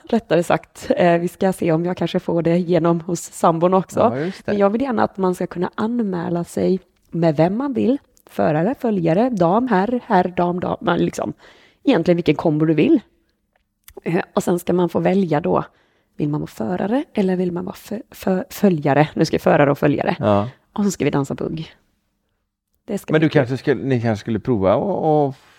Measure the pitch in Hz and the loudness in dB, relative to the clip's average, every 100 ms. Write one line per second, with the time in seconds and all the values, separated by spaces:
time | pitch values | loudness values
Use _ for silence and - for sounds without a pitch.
0 | - 226 - 165 170 165 - - - - | -4 -4 0 0 0 -2 -4 -14 -4 2
1 | 175 170 175 - 190 - 170 160 175 180 | 4 2 -2 -2 -2 0 0 0 -2 -4
2 | 170 180 - 170 160 170 170 180 170 170 | -4 -4 -2 -2 2 0 2 2 2 0
3 | 165 170 - - 185 165 175 190 - - | -2 -8 -8 0 0 2 2 2 0 0
4 | 233 269 294 - - 208 196 226 269 214 | 0 0 -6 -6 -4 0 2 0 -2 0
5 | 214 - 185 180 180 175 180 - 220 240 | 0 0 -2 -2 -6 -4 -6 -4 -4 -2
6 | 202 180 175 175 175 202 180 190 _ _ | -2 -4 -4 -4 -4 -2 0 0 _ _
7 | _ 165 165 147 170 214 285 226 208 277 | _ 0 2 4 2 2 -4 0 0 0
8 | _ _ _ - 190 151 185 277 240 202 | _ _ _ -2 0 2 0 -2 -2 0
9 | 165 170 254 214 170 214 254 185 208 247 | 0 2 0 2 2 2 2 0 0 -4
10 | - 190 185 180 175 180 170 - - 175 | 0 0 2 0 -2 -2 -4 -4 -2 0
11 | 175 - - - - - _ _ 285 202 | -2 -2 -8 -8 -16 -20 _ _ 0 2
12 | 165 170 160 147 170 151 160 151 220 302 | 2 2 2 0 0 0 0 2 4 2
13 | - _ _ _ _ _ _ _ - - | 0 _ _ _ _ _ _ _ -20 -10
14 | - 170 - - - 175 - 180 170 180 | -4 -4 -2 -4 -2 -4 -2 0 0 0
15 | 170 190 180 147 185 151 - _ _ _ | 0 0 0 0 0 -2 -4 _ _ _
16 | _ - 147 147 160 - - 180 202 262 | _ -6 -4 -4 -6 -8 -6 -4 -2 -4
17 | 311 - 185 185 180 175 185 - - 214 | -4 -2 0 0 -2 -4 -10 -12 -12 -12
18 | - - - 185 - - 202 160 143 139 | -14 -8 -2 -2 -4 0 2 2 2 2
19 | 151 - 160 - - 165 143 143 151 135 | 2 0 -2 0 2 4 2 2 0 0
20 | - 180 110 101 113 - _ - 202 - | -2 -2 0 0 0 -10 _ -4 -4 -2
21 | 143 147 139 143 160 160 160 _ _ _ | -2 -2 -4 -6 -6 -8 -12 _ _ _
22 | _ _ _ _ _ _ _ _ - 202 | _ _ _ _ _ _ _ _ -10 -8
23 | - 156 156 151 120 131 - 123 127 123 | 0 2 4 2 0 -2 -2 -2 0 0
24 | 113 104 - 107 131 113 92 120 202 175 | 0 -2 -2 -4 0 2 2 2 0 0
25 | 160 151 143 135 _ | 2 2 2 -4 _